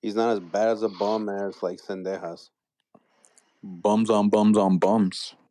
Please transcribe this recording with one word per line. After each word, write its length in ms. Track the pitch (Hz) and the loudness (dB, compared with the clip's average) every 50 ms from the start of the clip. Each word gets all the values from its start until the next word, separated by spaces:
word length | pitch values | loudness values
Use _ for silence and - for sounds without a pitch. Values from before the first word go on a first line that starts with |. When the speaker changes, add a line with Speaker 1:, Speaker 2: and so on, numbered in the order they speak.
| - | -8
Speaker 1:
he's 140 | 107 101 | -6 -4
not 160 | 110 113 117 113 | -2 0 0 -2
as 80 | 101 | -2
bad 280 | 90 85 82 101 107 113 | -6 -6 -2 0 0 0
as 120 | 113 104 110 | 0 -2 -4
a 60 | 110 | -6
bum 400 | 98 - 104 101 110 110 107 104 | -4 -2 -2 -2 -2 -2 -4 -6
as, 340 | 98 98 101 98 95 - - | -6 -6 -6 -8 -8 -6 -8
like, 160 | 90 90 90 | -8 -8 -8
Zendejas. 720 | - - 101 92 92 95 98 90 - 85 85 85 - _ _ _ _ _ _ _ _ _ _ - _ _ _ _ _ _ _ _ _ _ _ _ - | -12 -12 -12 -8 -6 -8 -8 -8 -8 -12 -14 -14 -18 _ _ _ _ _ _ _ _ _ _ -20 _ _ _ _ _ _ _ _ _ _ _ _ -18
Speaker 2:
Bums 480 | 98 92 87 87 104 104 110 113 110 | -18 -18 -4 0 0 2 2 2 2
on 180 | 110 104 101 104 | 2 2 4 4
bums 280 | 101 107 104 107 107 104 | 4 4 4 6 6 6
on 200 | 101 95 95 87 | 4 4 2 2
bums. 560 | 82 95 104 113 101 92 - - - - - _ _ _ | 2 2 2 2 2 0 -2 -6 -14 -14 -18 _ _ _